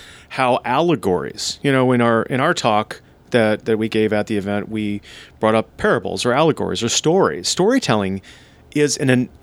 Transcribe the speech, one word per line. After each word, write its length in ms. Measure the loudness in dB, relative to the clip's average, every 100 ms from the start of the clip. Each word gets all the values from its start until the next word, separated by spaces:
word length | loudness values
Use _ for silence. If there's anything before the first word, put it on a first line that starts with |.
| -18 -20 -10
how 300 | -2 0 0
allegories, 960 | 0 0 0 0 0 -2 -4 -8 -10 -4
you 120 | 0
know, 180 | 2 2
in 80 | 2
our, 240 | 4 2
in 160 | 0 -2
our 140 | -2
talk 480 | 0 0 0 -2 -10 -20 -20 -2
that, 340 | 2 2 2 0
that 120 | -2
we 120 | 0
gave 240 | 0 0
at 140 | 0 -2
the 100 | -4
event, 320 | -2 -4 -4
we 320 | -6 -4 -6 -10 -20 -18 -2
brought 160 | 2 2
up 200 | 0 -2
parables 460 | 0 0 -2 -4
or 100 | 0
allegories 500 | 2 2 0 -2 -2
or 60 | -2
stories. 580 | 0 0 2 2 -2 -4
Storytelling 720 | 0 2 2 2 0 0 -6 -10 -20 -20 -20 -6 -2
is 200 | 0 0
an, 120 | 0
an, 180 | 0 0 -6